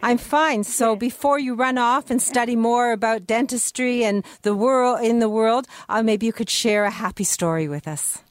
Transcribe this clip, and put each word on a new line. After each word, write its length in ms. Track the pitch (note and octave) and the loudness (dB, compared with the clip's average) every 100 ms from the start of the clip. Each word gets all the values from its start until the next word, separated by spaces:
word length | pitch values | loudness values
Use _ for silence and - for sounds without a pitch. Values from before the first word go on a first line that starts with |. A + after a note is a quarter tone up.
I'm 160 | A3+ A#3+ | 0 0
fine. 460 | - D4 D#4 A#3 | 0 2 2 0
So 320 | G3+ - A3+ G#3+ | -2 0 0 0
before 420 | A#3+ - C#4+ C#4+ | -4 0 0 2
you 160 | C4 | 0
run 240 | A#3 B3+ B3+ | -2 0 2
off 320 | A#3+ C4 - | 2 0 0
and 120 | A#3+ | -2
study 340 | - B3 A#3+ A#3 | 0 0 0 2
more 380 | A3+ A#3+ A#3+ | 2 2 2
about 340 | A3 A3+ A3+ F3+ | 0 0 -2 -2
dentistry 800 | A3 C4 B3 - - B3 A#3+ A3 | -2 0 -2 -4 -2 -2 0 0
and 180 | G3+ - - | 0 -4 -4
the 120 | G#3 G3+ | -2 2
world, 480 | A#3+ C4 B3 A#3+ | 2 4 2 2
in 160 | A#3 A#3 | 2 2
the 80 | A3 | 2
world, 400 | A3 A3 A#3+ B3+ - - | 2 2 0 -2 -16 -4
uh, 120 | G#3 | 0
maybe 240 | A3 G#3 A3+ | 2 2 0
you 60 | |
could 180 | - A3 | -2 -4
share 360 | - A#3 G#3 G#3 | -2 0 2 0
a 60 | |
happy 340 | F#3+ F#3+ - F#3+ | -2 -8 -4 -4
story 420 | - E3+ D#3+ D3+ | -2 -2 -2 -2
with 220 | D3 D#3 | -6 -8
us. 340 | D3+ - - - | -6 -6 -8 -14